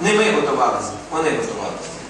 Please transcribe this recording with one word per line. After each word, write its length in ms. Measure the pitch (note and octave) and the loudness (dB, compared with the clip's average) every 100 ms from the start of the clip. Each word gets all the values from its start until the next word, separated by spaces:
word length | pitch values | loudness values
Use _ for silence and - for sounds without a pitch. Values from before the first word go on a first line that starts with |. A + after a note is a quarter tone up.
Не 120 | F#3 | 2
ми 180 | G#3 G#3+ | 4 4
готувались, 540 | D3+ C#3+ - A#2+ - - - - | 4 2 2 2 0 -4 -8 -6
вони 180 | D#3 D#3+ | -2 0
готувались. 600 | - - G#2+ - - - - - | 0 -2 -4 -6 -6 -10 -12 -14